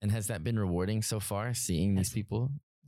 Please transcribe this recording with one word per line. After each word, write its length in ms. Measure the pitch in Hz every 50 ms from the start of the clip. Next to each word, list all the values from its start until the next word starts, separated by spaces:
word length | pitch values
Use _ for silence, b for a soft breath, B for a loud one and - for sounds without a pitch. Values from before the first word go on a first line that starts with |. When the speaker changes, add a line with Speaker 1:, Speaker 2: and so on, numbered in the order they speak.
Speaker 1:
And 120 | 104 104
has 160 | 107 117 101 -
that 160 | 113 82 80
been 120 | 117 113 110
rewarding 440 | 104 92 87 87 92 101 110 110
so 160 | 107 - 113 107
far, 340 | 98 - 104 101 110 123
seeing 440 | 120 - - - 90 80 90 101 98
these 140 | 95 92 -
Speaker 2:
Yes. 40 | -
Speaker 1:
people? 380 | 110 98 - - 110 123 139 143 147 - _ _ _ _